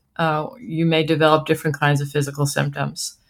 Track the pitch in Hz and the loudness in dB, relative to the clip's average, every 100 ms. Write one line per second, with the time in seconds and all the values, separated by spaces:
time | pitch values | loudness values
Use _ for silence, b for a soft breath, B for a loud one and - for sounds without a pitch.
0 | _ - 165 156 151 - - 160 165 160 | _ -4 -2 -2 -4 -10 -6 0 2 2
1 | 156 156 156 156 151 156 160 143 147 143 | 2 4 6 4 4 -2 -2 -2 0 0
2 | 143 147 143 143 143 143 143 143 143 147 | -2 -4 -4 -2 -2 -2 -2 -4 -6 -8
3 | - - B | -12 -14 B